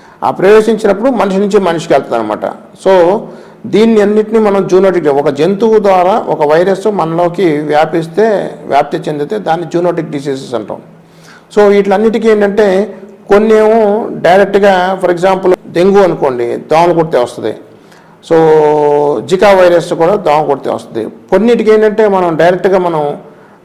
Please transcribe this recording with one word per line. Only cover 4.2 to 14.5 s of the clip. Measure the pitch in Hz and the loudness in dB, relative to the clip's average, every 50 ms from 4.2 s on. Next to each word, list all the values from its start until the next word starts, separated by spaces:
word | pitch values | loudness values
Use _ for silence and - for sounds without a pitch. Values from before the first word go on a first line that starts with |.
| 214 214 220 226 | -2 0 0 0
మనం | 220 208 196 196 185 | 0 2 0 0 -2
జూనోటిక్, | 156 175 190 190 196 180 175 156 | 2 2 2 2 2 0 0 0
ఒక | 156 135 143 143 156 | 0 0 0 0 -2
జంతువు | 139 131 151 180 202 196 233 220 220 214 | -2 0 -2 -2 0 0 0 2 2 2
ద్వారా | 196 202 190 185 175 180 208 240 - | 2 2 2 2 2 2 0 -2 -2
ఒక | - 151 151 156 147 151 | -4 -4 -2 0 2 2
వైరస్ | 160 180 196 190 185 - | 2 2 0 -2 -2 -2
మనలోకి | 220 208 185 160 160 165 170 175 175 165 185 196 170 147 | -4 -2 -2 -4 -4 -2 -2 -2 -2 -2 -2 -2 0 0
వ్యాపిస్తే, | 147 151 147 151 147 160 156 - 165 165 165 - 208 214 226 208 180 - - - - - | -2 -4 -2 0 0 0 0 -2 -6 -6 -4 -2 -2 0 0 0 -2 -4 -8 -12 -14 -8
వ్యాప్తి | - 139 139 147 143 175 | -2 0 0 0 0 -4
చెందితే | 165 - 160 151 147 147 147 214 208 | -6 -6 -6 -6 -6 -6 -6 -6 -6
దాన్ని | 95 170 160 165 170 147 - | -4 -4 -4 -4 -4 -4 -4
జూనోటిక్ | 170 175 175 165 165 160 165 | -2 -2 -2 -2 -4 -6 -6
డిసీజెస్ | 156 143 135 151 135 135 135 135 127 | -8 -8 -6 -6 -8 -8 -8 -8 -8
అంటాం. | 113 104 - 101 - - - - - - _ _ - - - - - _ _ - | -8 -8 -8 -14 -16 -16 -20 -20 -20 -20 _ _ -20 -20 -20 -20 -20 _ _ 0
So, | 214 208 | 2 4
వీటిలన్నిటికీ | 202 202 202 196 196 196 196 220 226 208 233 208 226 | 4 4 2 2 2 0 0 0 0 0 0 0 2
ఏంటంటే, | 220 208 202 202 196 233 214 202 185 190 208 202 - - - - - - - - | 2 2 0 0 0 0 0 2 2 0 -2 -4 -8 -18 -20 -20 -20 -20 -2 2
కొన్ని | 202 208 220 220 220 | 2 2 4 4 4
ఏమో | 214 214 214 220 226 220 202 202 220 240 - | 4 4 4 4 2 2 2 0 -2 -4 -6
డైరెక్ట్గా, | - - - 165 180 196 202 190 | -10 -2 0 2 4 4 2 2